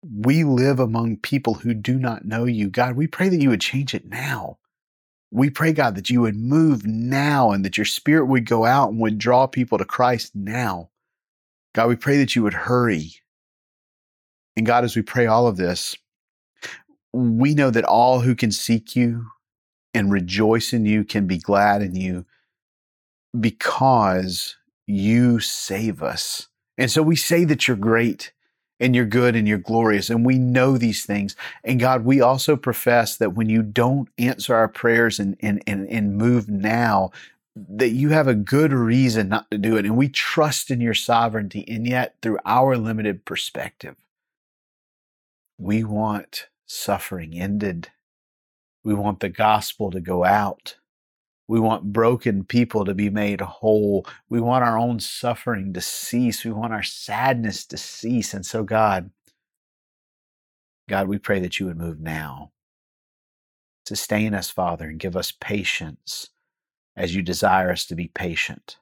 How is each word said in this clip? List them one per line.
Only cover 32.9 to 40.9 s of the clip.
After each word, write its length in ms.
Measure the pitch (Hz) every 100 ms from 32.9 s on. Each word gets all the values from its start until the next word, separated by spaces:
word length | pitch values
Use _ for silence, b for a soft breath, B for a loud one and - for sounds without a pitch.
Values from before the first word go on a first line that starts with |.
| 120 107 -
that 160 | 107
when 140 | 92 110
you 140 | 110
don't 480 | 110 104 120 139 120 -
answer 360 | 120 - -
our 140 | 113 110
prayers 500 | - 120 117 117 104
and, 200 | 98 95
and, 240 | 107 101 -
and, 220 | 98 98
and 300 | 117 104 101
move 320 | 117 123 104
now, 600 | 101 104 117 117 104 95 B B B _ -
that 360 | 92 104 127
you 180 | 120 147
have 180 | 156 135
a 80 | 110
good 380 | 101 139 156
reason 560 | 135 113 123 131 110 98
not 200 | 107 -
to 60 | 104
do 200 | 104 113
it. 80 | 101
And 100 | 113
we 140 | 139
trust 600 | - - - 151 - -
in 120 | 127
your 140 | 117